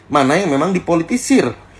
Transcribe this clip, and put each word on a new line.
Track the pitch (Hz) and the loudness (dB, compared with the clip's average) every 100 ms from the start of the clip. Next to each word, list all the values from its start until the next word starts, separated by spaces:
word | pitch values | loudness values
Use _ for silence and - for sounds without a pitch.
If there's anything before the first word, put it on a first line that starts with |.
| - | -4
mana | 147 131 160 | 0 2 2
yang | 196 | 0
memang | 139 170 185 | 0 0 -2
dipolitisir. | 165 170 165 247 - 262 131 - - | -2 -2 -2 -4 2 2 2 -6 -16